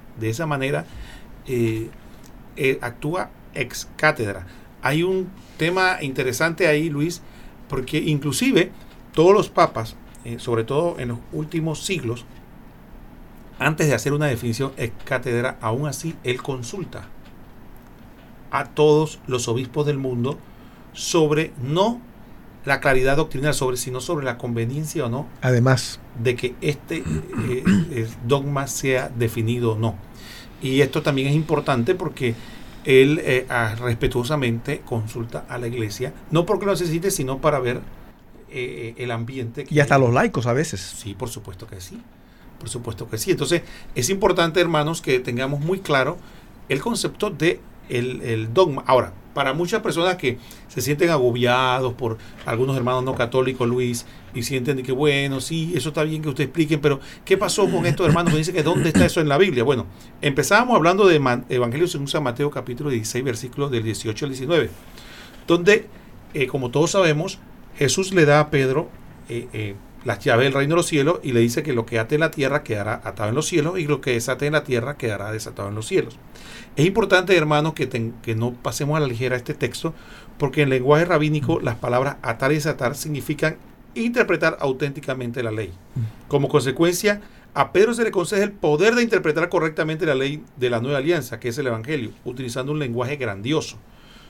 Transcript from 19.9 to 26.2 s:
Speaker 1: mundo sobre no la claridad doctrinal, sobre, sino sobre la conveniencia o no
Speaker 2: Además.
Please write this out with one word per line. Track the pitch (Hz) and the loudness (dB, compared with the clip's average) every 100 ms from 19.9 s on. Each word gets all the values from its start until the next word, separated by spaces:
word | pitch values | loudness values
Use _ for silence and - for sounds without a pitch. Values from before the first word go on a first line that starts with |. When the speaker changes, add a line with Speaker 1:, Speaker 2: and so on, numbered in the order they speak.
| 139 | 0
Speaker 1:
mundo | 135 123 123 151 - - - - - | -2 -2 -2 -4 -12 -20 -20 -20 -20
sobre | - - 170 151 151 165 - | -10 0 2 4 2 0 -4
no | 127 165 214 240 - - - - - - | -2 2 2 0 -10 -20 -20 -20 -20 -12
la | - 135 | -2 0
claridad | 143 131 131 143 | 4 4 6 4
doctrinal, | - 135 147 | 2 0 0
sobre, | 143 131 123 | 0 0 -2
sino | 127 127 | -4 -6
sobre | 127 156 | -4 -2
la | 131 120 | -2 -4
conveniencia | 123 117 113 143 156 165 | -4 -2 -2 -4 -4 -4
o | 123 | -4
no | 127 156 - | -4 -8 -4
Speaker 2:
Además. | 127 123 127 127 - - - - | 2 4 6 4 0 -10 -14 -2